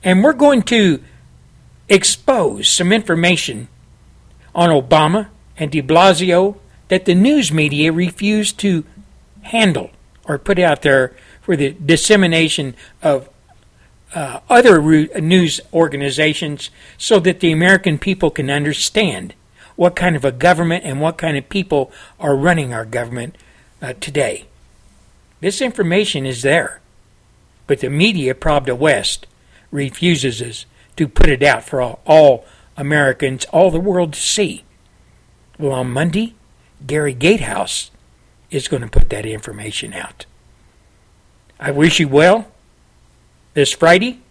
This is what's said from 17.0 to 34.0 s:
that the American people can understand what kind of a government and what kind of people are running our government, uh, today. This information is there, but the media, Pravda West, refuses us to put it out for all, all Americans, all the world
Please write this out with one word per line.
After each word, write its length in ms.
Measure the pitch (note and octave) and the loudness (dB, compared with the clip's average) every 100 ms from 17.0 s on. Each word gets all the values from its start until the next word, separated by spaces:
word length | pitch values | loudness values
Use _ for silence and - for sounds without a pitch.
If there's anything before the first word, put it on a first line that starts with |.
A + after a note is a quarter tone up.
| - G#3+ | 0 2
that 220 | E3+ E3+ | 2 0
the 100 | E3+ | 0
American 480 | D#3 F3 F#3+ F#3+ D3+ | 2 2 2 2 -4
people 320 | - F#3 E3 | -4 -2 -2
can 180 | - C3+ | -2 -4
understand 840 | C#3+ D3 D3 - G#3 G3+ G2+ F2+ - _ _ - | -4 -4 -4 -4 -2 -2 -4 -12 -20 _ _ -20
what 200 | - F3 | 0 0
kind 220 | F3 F3+ D#3 | 0 -2 0
of 80 | |
a 80 | C3+ | -2
government 500 | B2 E3 E3 E3+ F3 - | 0 2 2 0 -4 -6
and 160 | C3+ | -4
what 160 | D#3 E3+ | -4 -4
kind 180 | E3 C#3+ | -6 -6
of 140 | - | -6
people 420 | G3+ F#3 D3 C3+ - - _ | -8 -2 -2 -4 -10 -20 _
are 160 | D3+ | -2
running 380 | C#3 D3+ E3 C3+ | 0 2 0 -2
our 140 | A#2 A2+ | -8 -8
government, 500 | A#2+ A#2 B2 A#2+ - _ _ _ _ | -8 -8 -10 -12 -14 _ _ _ _
uh, 100 | C3 B2 | -14 -12
today. 460 | - D3 B2 - - _ _ _ _ _ _ _ _ _ | -10 -4 -4 -6 -14 _ _ _ _ _ _ _ _ _
This 200 | E3+ G3+ | -6 -4
information 640 | C4 - F3+ F3+ G#3 D3 | -6 -4 -2 -2 -2 -4
is 160 | C3+ B2 | -8 -4
there, 400 | C3+ D#3+ - - _ _ _ _ _ _ _ _ - | 0 0 -2 -12 _ _ _ _ _ _ _ _ -4
but 140 | C#3 | -4
the 100 | B2+ | -2
media, 440 | C#3+ G3+ F#3+ C3 | 0 0 0 -4
Pravda 400 | C3 D#3+ D3 C3+ | -4 -2 -2 -2
West, 520 | B2 D3+ C3 G2 - - _ _ _ _ | -2 0 0 -2 -10 -14 _ _ _ _
refuses 680 | C#3+ C#3 - F3 D#3+ C3 A2+ | -8 -8 -4 0 0 -2 -6
us 240 | A#2+ A2+ - _ _ - | -12 -14 -20 _ _ -6
to 100 | D3+ | -4
put 220 | - D#3+ | 4 4
it 140 | C3 | 6
out 200 | C#3+ A2+ | 2 2
for 200 | - C3+ | -2 -4
all, 180 | B2 - - | -4 -6 4
all 400 | D#3 D3+ A#2+ - _ _ | 6 8 4 -4 _ _
Americans, 680 | - C#3+ D3+ C#3 B2+ C#3 C3 - | -12 -4 0 0 0 -4 -6 -4
all 180 | - F#3 | 2 2
the 80 | E3+ | 2
world 360 | F#3 F3+ | -2 -2